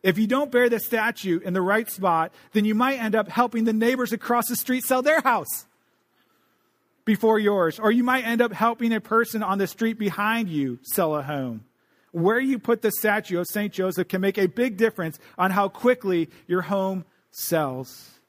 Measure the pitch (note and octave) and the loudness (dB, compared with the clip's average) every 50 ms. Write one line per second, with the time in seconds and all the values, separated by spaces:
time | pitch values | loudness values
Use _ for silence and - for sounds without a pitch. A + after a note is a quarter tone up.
0 | - F#3+ F3 F#3+ A3 G3+ B3 C4+ D4 C#4 A#3+ A#3+ B3 A#3+ A#3 G#3 - - A#3+ A3+ | 2 2 2 2 2 2 2 0 0 2 2 2 4 4 2 0 -2 -2 -2 0
1 | G#3+ A3+ A#3 - - F#3+ E3+ E3+ - F#3+ F3 F#3+ F3+ F#3 G3+ A3 A3+ - - - | 0 -2 -4 -4 -2 -2 -2 -2 -2 -2 -2 0 0 2 0 0 0 -4 -8 -2
2 | F#3+ F#3 E3+ E3 D#3+ - _ - - _ _ G#3+ G3+ G#3+ G#3+ G#3+ B3 C4 C4+ B3+ | 0 0 2 2 0 -4 _ -18 -20 _ _ 0 2 2 2 2 0 0 0 -2
3 | A#3 G#3+ G3+ A3 G3+ - - - B3 B3 - A#3 A3 A3+ A3 A3 A3+ A#3 C4 B3+ | -4 0 0 0 -2 -2 0 0 0 0 0 0 0 0 2 2 2 2 2 0
4 | B3 - A3 A#3 - - A#3+ A#3+ A3+ - A#3+ - - - B3 B3+ A#3 - C4 B3+ | -2 -4 -4 -6 -2 0 0 0 0 0 -4 -6 -2 -2 -2 -2 0 0 0 2
5 | B3+ D4 D#4 E4 - C4+ A#3+ G3+ D3 - - - - _ _ _ _ _ _ _ | 4 4 2 4 4 2 0 0 -2 -6 -10 -12 -12 _ _ _ _ _ _ _
6 | _ _ _ _ _ _ _ _ _ _ _ _ _ _ _ _ _ _ _ _ | _ _ _ _ _ _ _ _ _ _ _ _ _ _ _ _ _ _ _ _
7 | _ - A3 F#3 - A3 A3 A3 G#3+ G3+ G#3 G3 F3 E3 D#3 - G#3+ G#3+ A3+ B3 | _ 0 0 2 4 2 2 4 2 2 2 4 2 0 0 0 2 2 4 4
8 | B3 B3 B3+ C4 A#3+ A3+ A#3 A3+ A#3+ A#3 G#3 D#3 G#3+ A#3 A#3 - A#3+ A#3 A3+ A3 | 2 2 2 0 0 -2 0 2 0 0 0 0 0 0 0 0 0 0 0 -2
9 | G#3+ - G#3+ A3+ A#3 A3+ - A3 G#3+ F#3 F#3+ G3 G3 - - - A3+ A3+ A3+ A3 | -2 2 2 2 2 2 -2 -4 -2 -2 0 0 0 -2 -2 -2 -2 -2 0 0
10 | G#3+ G3+ D#3+ - G#3 G#3+ A3+ A#3 A3+ F#3 D#3+ D3 C#3 C3 B2 A#2+ _ - - - | -2 -4 -2 0 0 0 0 0 -2 -2 -2 -2 -2 -2 -4 -8 _ -6 -2 0
11 | F3+ D#3 D3+ D3+ C#3 C#3 D3+ C#3+ C3 B2+ A#2 G#2+ G#2+ _ _ _ _ _ _ _ | 0 0 0 -2 -4 -4 -6 -6 -6 -6 -8 -10 -14 _ _ _ _ _ _ _
12 | _ _ - E3+ E3 F#3+ A3 A#3+ C4 C4+ C4+ A3+ - - A#3 A3+ - G#3+ G3+ - | _ _ -4 0 2 2 2 2 0 0 -2 -2 0 -2 -2 0 0 -2 -2 0
13 | - G#3+ G3+ G#3+ G#3+ - F#3 E3+ F3 - - G#3 G#3 G3+ - - F#3 F#3+ F3+ F3+ | 0 0 0 0 -2 -4 -4 -4 -4 -4 -4 -4 -4 -4 -4 -2 -4 -2 -2 -2
14 | F3+ - - F#3 F#3+ G3 F#3+ G#3 G3 F3 - - A#3+ C4 G#3+ F#3 A3+ A3 - - | -4 -2 -2 0 0 0 0 2 0 0 2 0 -2 -2 0 0 0 0 0 -2
15 | F3 D#3+ D3+ - - - - - F3+ F#3+ F#3 G3+ G3+ F#3+ - - - A#3+ B3+ B3 | -6 -6 -8 -10 -20 -20 -4 0 0 2 2 2 0 0 -2 0 2 2 2 2
16 | - G3 F#3 E3+ E3 D#3 - - _ - F3 F#3 F3 D3+ G3+ G3 F#3+ F#3+ F#3+ F#3 | 0 -2 0 0 0 -2 -6 -20 _ -4 -2 -2 -2 -2 -2 -2 -2 -2 -4 -4
17 | E3 _ _ _ _ _ _ - - - E3+ D#3+ D3+ C#3 C3 B2+ C3 - - - | -8 _ _ _ _ _ _ -10 -6 -2 0 0 0 0 -4 -6 -10 -12 -14 -20
18 | - - - _ _ | -20 -20 -20 _ _